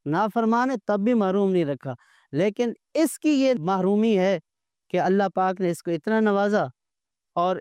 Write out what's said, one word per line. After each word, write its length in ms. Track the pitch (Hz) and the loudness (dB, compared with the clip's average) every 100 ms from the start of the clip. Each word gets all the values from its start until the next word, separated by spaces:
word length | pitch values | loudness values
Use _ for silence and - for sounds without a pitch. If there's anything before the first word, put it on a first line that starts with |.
| 143 | -4
نافرمان 640 | 160 214 233 226 233 254 | -2 0 0 0 0 0
ہے 40 | 254 - | -4 -2
تب 140 | 208 | -2
بھی 140 | 208 | 0
محروم 380 | 240 190 190 196 | 0 0 0 0
نہیں 120 | 185 | 0
رکھا، 300 | 156 139 139 123 _ _ - | 0 -4 -8 -12 _ _ -8
لیکن 400 | 135 196 208 240 - _ | -2 -2 0 -4 -4 _
اس 240 | - 320 - | 0 0 0
کی 100 | 311 | 0
یہ 260 | 285 262 247 | 2 2 0
محرومی 600 | 160 190 185 208 226 202 | 0 0 0 2 2 2
ہے 200 | 185 185 - _ _ _ _ | 2 -2 -6 _ _ _ _
کہ 120 | 180 | -2
اللہ 220 | 165 196 196 | 0 0 0
پاک 260 | 185 185 185 | 0 -2 -2
نے 100 | 185 | -4
اس 120 | 170 | -4
کو 80 | - | -4
اتنا 300 | 170 - 220 | -6 -2 0
نوازا 440 | 214 196 208 208 139 - _ _ _ _ _ | 2 2 2 0 -2 -8 _ _ _ _ _
اور 220 | - 180 214 | -2 -2 -2